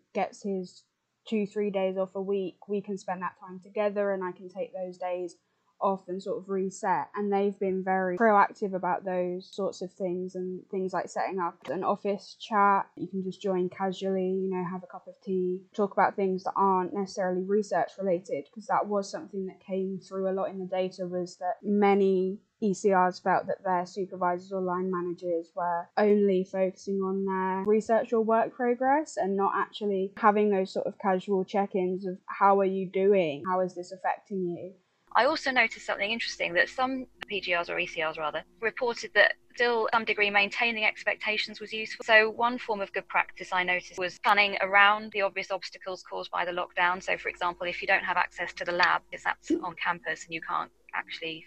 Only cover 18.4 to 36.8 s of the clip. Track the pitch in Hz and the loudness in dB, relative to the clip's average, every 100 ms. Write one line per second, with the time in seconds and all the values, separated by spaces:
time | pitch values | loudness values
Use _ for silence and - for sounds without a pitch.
18.4 | - - 208 180 202 208 196 196 196 196 | -6 -12 -2 0 2 -2 -2 -8 -10 -8
19.4 | 190 185 - 190 190 190 - 190 190 190 | -8 -10 -6 -4 -4 -6 -8 -4 -2 0
20.4 | 185 190 185 185 185 185 180 180 180 - | -2 -4 -4 -2 -2 -4 -6 -4 -6 -6
21.4 | 180 - - 202 202 202 196 190 190 196 | -6 -4 0 4 6 6 6 4 0 -4
22.4 | _ _ 214 185 208 190 185 180 190 180 | _ _ -2 0 2 4 4 2 0 0
23.4 | - - 190 180 180 214 185 185 180 180 | 0 -4 0 -2 -2 -6 -8 -2 -2 -2
24.4 | 190 196 185 180 185 180 180 175 180 170 | -4 -4 -2 -2 -2 -2 -4 -6 -4 -4
25.4 | 165 - 175 170 175 - 208 208 202 185 | -4 -4 -2 -2 -2 2 4 6 4 2
26.4 | 190 190 190 185 - 196 190 196 196 190 | 0 0 -2 -2 -4 -2 -2 -2 -2 -2
27.4 | 190 190 196 214 214 226 240 233 220 226 | -2 0 2 2 4 0 2 0 2 2
28.4 | 233 - 247 240 262 285 311 - 185 196 | 0 0 -2 2 4 2 2 -2 -2 0
29.4 | 196 - 185 - 208 190 190 - 220 208 | 0 0 -4 -4 -2 0 -2 2 4 6
30.4 | 208 196 190 202 - - 208 185 185 196 | 6 4 2 -2 -4 -2 0 0 2 0
31.4 | 190 208 196 202 180 185 196 185 - - | 2 0 0 0 0 -2 -6 -8 -8 2
32.4 | 202 196 190 190 185 190 196 196 165 143 | 6 6 4 0 -2 2 6 6 4 0
33.4 | 175 185 185 175 175 190 180 - - 196 | -2 0 0 -4 -12 -6 -4 -4 -4 -4
34.4 | 175 170 180 - _ _ _ - 254 311 | -4 -4 -10 -16 _ _ _ 2 4 2
35.4 | 277 254 226 - - - 202 233 - - | 0 2 2 0 -6 -4 -2 -2 -4 -4
36.4 | 170 175 - - | -2 2 0 0